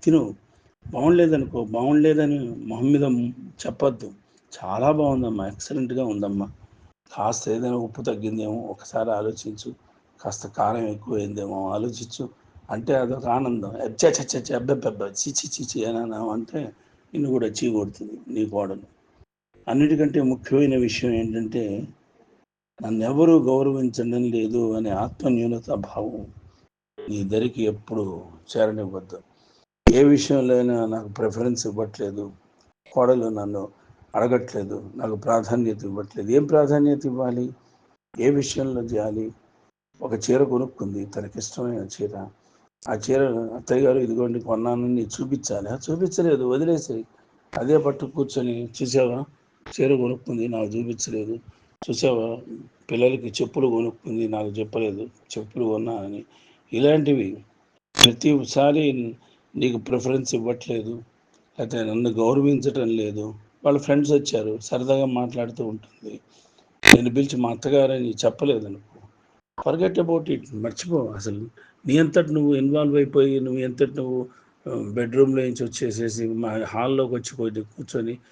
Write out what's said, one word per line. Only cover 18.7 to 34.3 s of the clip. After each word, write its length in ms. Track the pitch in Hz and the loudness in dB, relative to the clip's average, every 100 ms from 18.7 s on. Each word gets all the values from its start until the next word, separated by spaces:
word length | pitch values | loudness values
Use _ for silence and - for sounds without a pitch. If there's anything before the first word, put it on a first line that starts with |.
| 95 - _ _ _ _ _ _ _ - | -6 -14 _ _ _ _ _ _ _ -2
అన్నిటికంటే 540 | 127 147 151 151 147 | 2 4 4 2 2
ముఖ్యమైన 560 | 131 127 - 135 143 131 | 2 0 0 2 4 4
విషయం 360 | 120 - 123 | 0 0 0
ఏంటంటే, 760 | 113 113 113 110 120 107 101 - - _ _ _ _ _ _ _ - | 0 -2 -4 -4 -4 -4 -6 -8 -14 _ _ _ _ _ _ _ -10
"నన్నెవరూ 560 | 113 110 113 139 165 160 | -4 -2 0 4 8 8
గౌరవించడం 840 | 127 131 139 135 127 117 117 123 | 6 2 2 0 -2 -2 -2 0
లేదు" 500 | 123 113 110 120 117 | 0 0 0 0 0
అనే 160 | 110 110 | 0 -2
ఆత్మన్యూనతా 840 | 95 110 - 139 120 117 117 - 113 | -2 -4 -2 0 2 0 -2 -4 -6
భావం 520 | 95 - 110 110 101 - - _ _ _ _ - - | -6 -8 -8 -8 -14 -18 -20 _ _ _ _ -16 -8
నీ 140 | 104 | -6
దరికి 400 | 98 110 120 120 | -2 0 0 0
ఎప్పుడు 580 | 107 104 - 110 98 85 90 82 - 120 | -2 -2 -6 -4 -4 -6 -14 -20 -6 0
చేరనివ్వద్దు. 640 | 107 107 98 95 90 90 - _ _ _ _ _ - | 0 0 -6 -10 -12 -16 -18 _ _ _ _ _ 4
ఏ 120 | 120 | 8
విషయంలో 520 | 143 143 - 139 127 123 | 6 6 4 0 2 2
అయినా 300 | 123 120 110 | 2 0 -2
నాకు 220 | 113 107 | -4 -8
ప్రిఫరెన్స్ 600 | 104 113 104 120 117 110 | -4 -2 0 -2 -2 -4
ఇవ్వట్లేదు, 640 | 104 107 107 104 101 101 - _ _ _ _ - | -4 -6 -6 -8 -6 -10 -14 _ _ _ _ -6
కోడలు 360 | - 123 127 113 | 2 4 4 2
నన్ను 400 | 107 101 101 101 - _ _ _ 107 | -4 -4 -6 -8 -14 _ _ _ 0
అడగట్లేదు, 760 | 120 | 2